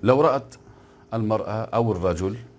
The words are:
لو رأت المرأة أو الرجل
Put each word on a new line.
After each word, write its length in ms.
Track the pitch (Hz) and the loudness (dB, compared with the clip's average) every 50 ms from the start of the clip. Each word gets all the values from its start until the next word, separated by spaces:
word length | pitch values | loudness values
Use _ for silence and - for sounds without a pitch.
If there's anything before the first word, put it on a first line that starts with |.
| - | 4
لو 180 | 107 127 135 | 4 4 6
رأت 340 | 156 156 131 139 120 - - - - - - - - - - - - _ - | 4 2 2 0 -4 -8 -20 -20 -20 -20 -20 -20 -20 -20 -20 -20 -16 _ -6
المرأة 380 | 117 110 107 110 107 - - 104 | -4 -2 0 0 -2 -2 -4 -6
أو 400 | 110 113 - - 113 117 113 104 | -6 -6 -2 0 0 2 2 0
الرجل 440 | 87 85 92 87 82 92 95 104 117 - - - | 0 0 0 0 0 -2 -4 -6 -6 -14 -18 -20